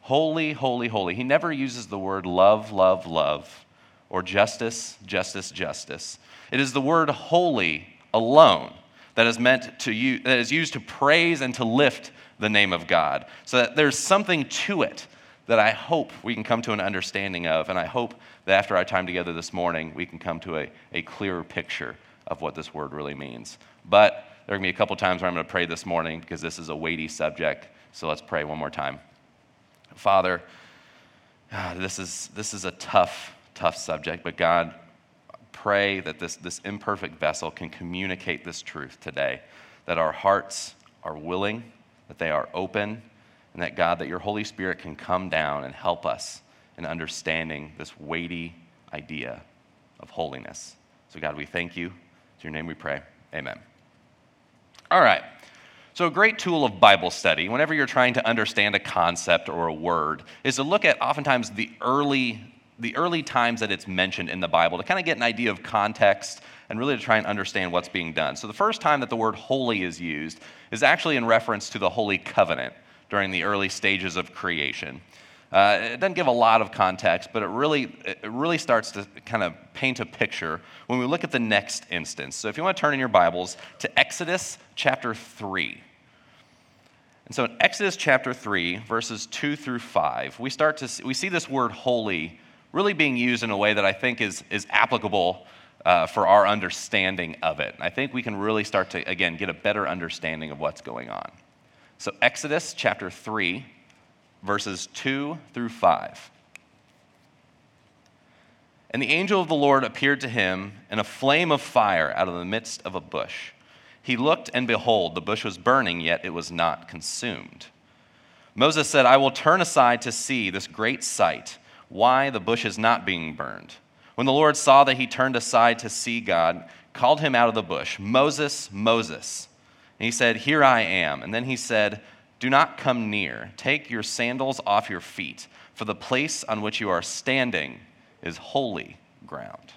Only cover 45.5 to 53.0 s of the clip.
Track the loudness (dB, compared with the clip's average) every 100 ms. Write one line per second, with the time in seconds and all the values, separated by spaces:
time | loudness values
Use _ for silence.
45.5 | -4 -8 -6 -4 -2 -2 -6 -8 -16 _
46.5 | _ _ -12 -8 -8 -8 -8 -4 -2 -4
47.5 | -8 -12 -14 -16 -14 -8 -6 -6 -8 -10
48.5 | -14 _ _ _ -16 -12 -12 -10 -12 -18
49.5 | _ _ _ _ _ -20 -10 -8 -8 -14
50.5 | -16 -20 -20 _ _ _ -6 -4 -4 -6
51.5 | -4 -4 -4 -8 -10 _ _ _ _ -10
52.5 | -8 -8 -8 -6 -6